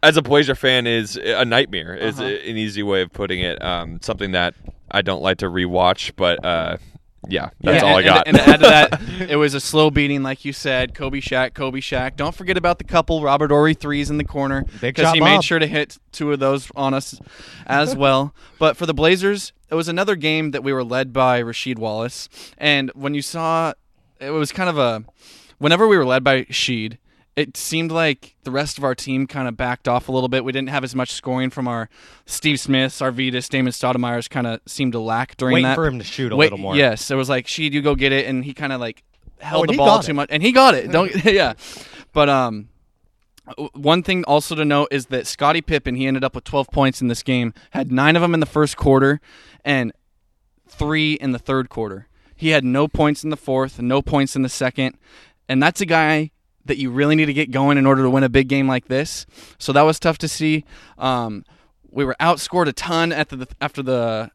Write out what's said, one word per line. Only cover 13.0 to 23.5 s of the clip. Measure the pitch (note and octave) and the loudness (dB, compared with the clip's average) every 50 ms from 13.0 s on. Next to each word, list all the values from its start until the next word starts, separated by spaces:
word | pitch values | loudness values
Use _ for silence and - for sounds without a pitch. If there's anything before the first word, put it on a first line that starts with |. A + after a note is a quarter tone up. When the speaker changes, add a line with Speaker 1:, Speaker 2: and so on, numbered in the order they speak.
| E3 - E3+ D#3+ D3+ | 2 2 -2 -2 0
Speaker 2:
Robert | C#3+ C3+ C#3+ D3+ D3 | 2 2 2 2 4
Horry | D3 D3 D3+ D#3 D#3 | 4 4 4 4 2
threes | D3+ - D3 D3 C#3+ C#3+ C#3 | 0 -2 -6 -4 -4 -4 -4
in | D3+ D3 | -4 -4
the | D3 | -4
corner, | - - C#3+ C#3 C3+ C3+ C3+ C3+ - - - | -4 -4 -4 -4 -2 -2 -4 -4 -6 -8 -6
Speaker 3:
Big | - A#2+ C3+ | -6 -4 -2
Speaker 2:
'cause | - D#3 | 2 2
Speaker 3:
shot | D#3+ E3 | 4 4
Speaker 2:
he | D#3+ | 4
made | D#3 F3 G3+ | 6 6 4
Speaker 3:
Bob. | G3 E3 | 4 4
Speaker 2:
sure | - E3+ E3 | 2 0 0
to | D#3 | 0
hit | D3+ D3+ D3+ D3 - - - _ _ _ | 0 0 -4 -4 -4 -8 -20 _ _ _
two | - D#3 D3 D3 | -6 -2 -2 -2
of | C3+ | 0
those | C3+ C3+ C#3 C#3 C3 - - | 0 0 0 0 -4 -10 -8
on | - C#3 C3+ C3+ | -4 -2 -2 -2
us | C3+ C3 - - - - - - - - - - - - | -2 -4 -8 -16 -18 -20 -20 -20 -20 -20 -20 -20 -20 -8
as | - C3 C#3 D3+ B3 C4+ | -2 0 0 0 0 0
Speaker 3:
<laughs> | |
Speaker 2:
well. | C3+ C#3 C#3 C3+ C3+ C#3 D3 - - - - _ _ | 2 2 4 4 4 2 -2 -6 -16 -20 -20 _ _
But | D#3 D#3 C3+ | 2 2 2
for | - F3 | 2 -2
the | D#3+ D#3 | -4 -2
Blazers, | C#3 D#3 D#3+ F#3 F#3 F#3 G3 G3+ G3+ F#3+ - _ _ _ _ | 2 4 4 4 4 2 -2 -2 -2 -6 -12 _ _ _ _
it | D#3 | -4
was | D#3+ E3 E3 | -4 -2 -2
another | E3+ F3 G3 G3 G#3 | -2 -2 0 0 -2
game | E3+ C#3+ D#3 D#3 D#3 D#3 D3+ C#3 | -2 -2 -2 -2 -2 -2 -2 -4
that | C#3+ C3+ | -4 -4
we | C3+ C#3 | -2 -2
were | C3 B2+ | -2 -2
led | A#2 B2 B2+ C3+ C3 A#2+ | -2 -2 -4 -4 -2 0
by | C3+ C3 B2+ B2 B2 A#2+ | 2 2 2 2 2 -2
Rasheed | A#2 A#2 - - C3+ B2+ A2 | -4 -6 -8 -8 -8 -6 -6
Wallace, | A2 A2 G#2+ A2 A2+ A#2+ - - - - _ - - - _ _ | -6 -6 -4 -4 -6 -8 -8 -12 -18 -18 _ -20 -20 -20 _ _
and | - D3+ D3 C#3 C3+ B2+ - | 0 2 2 2 0 -4 -6
when | C3+ C3+ C#3 D3 | -8 -6 -4 -4
you | D3 C#3 | -4 -6
saw, | - - E3 E3 D#3+ | -8 -8 -4 -2 0